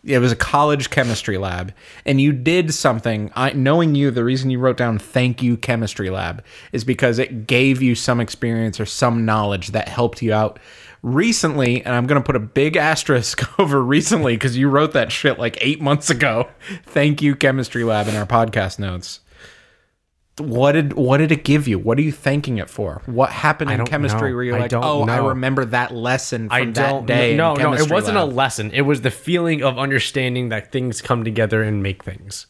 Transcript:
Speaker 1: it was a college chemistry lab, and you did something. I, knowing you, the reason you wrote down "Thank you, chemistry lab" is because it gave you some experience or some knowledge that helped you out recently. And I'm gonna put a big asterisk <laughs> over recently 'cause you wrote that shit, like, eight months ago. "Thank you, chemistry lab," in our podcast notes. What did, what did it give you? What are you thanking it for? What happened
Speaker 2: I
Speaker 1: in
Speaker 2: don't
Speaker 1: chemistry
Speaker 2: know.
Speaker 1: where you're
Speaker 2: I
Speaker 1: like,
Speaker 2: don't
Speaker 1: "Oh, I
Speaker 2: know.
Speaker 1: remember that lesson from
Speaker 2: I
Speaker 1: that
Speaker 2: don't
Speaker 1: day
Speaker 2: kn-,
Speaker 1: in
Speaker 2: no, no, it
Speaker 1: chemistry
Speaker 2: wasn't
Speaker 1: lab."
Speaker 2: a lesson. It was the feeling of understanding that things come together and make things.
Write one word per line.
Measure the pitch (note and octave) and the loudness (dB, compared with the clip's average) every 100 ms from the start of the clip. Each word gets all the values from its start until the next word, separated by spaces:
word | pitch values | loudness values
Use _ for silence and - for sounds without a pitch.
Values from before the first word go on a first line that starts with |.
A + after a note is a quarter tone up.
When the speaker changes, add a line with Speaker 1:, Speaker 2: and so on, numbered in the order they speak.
Speaker 1:
it | - C3 | 0 2
was | B2 | 2
a | A#2 | 0
college | - C#3+ D3+ C#3+ C3 | 0 2 4 2 0
chemistry | - A#2+ G#2+ - F#2+ | 0 0 -2 -4 -4
lab, | F#2+ F2+ F#2 - - - | -4 -6 -8 -12 -20 -10
and | - C3+ | 0 2
you | C#3 | 4
did | C3+ B2+ F3 E3 | 2 2 2 2
something. | D3 D3 A2+ A#2 G#2+ G#2 | 2 0 0 -2 -4 -4
I, | - C3 | -2 -2
knowing | C#3+ C3 D#3+ E3 | 2 2 4 4
you, | C#3+ C#3+ | 4 2
the | B2 | 2
reason | A#2 C3 C3 | 0 0 0
you | B2+ | 0
wrote | B2+ B2 | 0 2
down | A#2+ G#2+ | 0 -2
"Thank | - C3 B2 A#2 | -2 0 0 0
you, | B2 A#2 | 0 0
chemistry | - A#2+ A2 - F#2+ | 0 -2 -2 -4 -4
lab" | F#2 F2 G#2 - - - | -4 -6 -8 -14 -20 -8
is | B2 | -6
because | A#2 B2 C3 A#2 | -2 0 2 2
it | B2+ B2 A2 | -2 -4 0
gave | B2+ C3+ B2+ | 2 4 4
you | C3 | 2
some | A#2 - A#2+ | 0 0 0
experience | A2+ - A#2+ A2+ A2+ F#2+ | -2 -4 -2 -2 -2 -4
or | G#2+ | -8
some | - B2+ A#2 | 0 0 2
knowledge | A2+ G#2+ G#2 G2 F2 | 2 0 0 -4 -4
that | G#2+ - | -4 -4
helped | - A#2+ - | -2 -2 0
you | A2+ | 0
out | G#2+ G#2+ - - - - - | 2 0 -4 -20 -20 -20 -12
recently. | B2+ C3 A3 A3+ D#3+ C#3+ B2+ B2 | -2 0 2 2 0 2 0 0
And | - | 0
I'm | B2 B2+ | -2 2
gonna | D3 | 0
put | - B2+ | 2 -2
a | |
big | G#2+ - D3 D#3+ | -2 0 2 2
asterisk | D3+ D#3 - C3 A2 - B2 | 0 0 0 0 0 -4 -4
<laughs> | - | 0
over | F3+ C#3 | 2 2
recently | B2 D3 D3 A3 C#3 A#2 | 2 2 2 0 2 0
'cause | C3 B2 | 0 2
you | C#3 | 2
wrote | C#3 D3+ | 4 2
that | D3 A2+ | 0 -2
shit, | - D3 B2 | 0 -2 0
like, | A#2+ - | -4 -2
eight | B2 D3 | -2 0
months | C#3 C#3+ - | 0 0 0
ago. | B2+ C3+ A2+ B2 - - F#3+ | 0 0 0 -4 -8 -16 -16
"Thank | - D3+ D3 D3 | -4 0 2 2
you, | D3 | 0
chemistry | C#3 C#3 C3 B2 A#2+ | 2 2 2 -2 -2
lab," | A#2 G#2+ G#2 | 0 0 0
in | G#2+ | -2
our | G#2 | 0
podcast | A#2+ A2+ G#2+ F#2+ - | 2 2 0 -4 -4
notes. | G2 F2+ - - _ _ - - _ _ _ _ _ _ _ - | -6 -6 -10 -18 _ _ -20 -20 _ _ _ _ _ _ _ -12
What | D3 A#2+ C#3 | -4 2 4
did, | D#3 C#3+ | 4 0
what | - B2+ C#3 | 0 2 4
did | D#3 | 4
it | D3+ | 2
give | - D3 C#3 | 2 2 2
you? | G2 | 0
What | G#2+ B2 | 2 2
are | |
you | D#3 | 0
thanking | C#3+ C#3 C#3+ C#3+ A#2 | -2 -2 -2 -2 -4
it | F2 | -6
for? | - G2 D#2 - | -6 -8 -8 -6
What | A#2+ C3+ | 0 0
happened | - D#3 D3+ D3+ | 2 0 0 -2
Speaker 2:
I | |
Speaker 1:
in | G#2+ | -2
Speaker 2:
don't | A#2+ | -2
Speaker 1:
chemistry | D3+ C#3+ G#2+ C3 | 0 0 0 -2
Speaker 2:
know. | B2 | -2
Speaker 1:
where | |
you're | B2 B2 | -2 -2
Speaker 2:
I | |
Speaker 1:
like, | A#2+ | 0
Speaker 2:
don't | B2 | 0
Speaker 1:
"Oh, | C3+ D3 | 0 0
I | B2+ A#2+ | 2 2
Speaker 2:
know. | C3+ | 0
Speaker 1:
remember | C3 B2+ C3+ B2 | 0 0 0 0
that | B2 B2 | 0 -2
lesson | A#2+ A#2 B2+ - A#2+ A2 | -4 -2 -2 -2 -6 0
from | A#2+ | 0
Speaker 2:
I | B2+ | 0
Speaker 1:
that | |
Speaker 2:
don't | A#2 A#2 C#3 A#2+ | 0 0 0 0
Speaker 1:
day | |
Speaker 2:
kn-, | A#2+ A#2+ | 2 2
Speaker 1:
in | C3 | 2
Speaker 2:
no, | E3 | 2
no, | |
it | D3 | 2
Speaker 1:
chemistry | D#3 - D3+ | 0 0 0
Speaker 2:
wasn't | F3 G#3 G#3 | -2 0 0
Speaker 1:
lab." | D#3 | 0
Speaker 2:
a | |
lesson. | B2 C3+ - G#2+ | 0 -2 -2 -4
It | B2+ | 0
was | C#3 C#3+ | 0 2
the | B2 | 0
feeling | - - F3 E3+ D#3 | -4 -2 0 0 0
of | C3+ A#2+ | 0 -2
understanding | C#3 C3+ - C#3+ B2+ B2 A#2+ | -2 0 -2 -2 -2 -2 -4
that | A2 - | -6 -4
things | C3+ B2+ G#2+ | -4 -4 -6
come | - A#2+ | -2 -2
together | A2+ A2 A2 A2 | 0 0 0 0
and | G#2+ G#2 | 0 -2
make | G2 F#2+ | -4 -6
things. | - F#2+ G2 - | -10 -14 -14 -16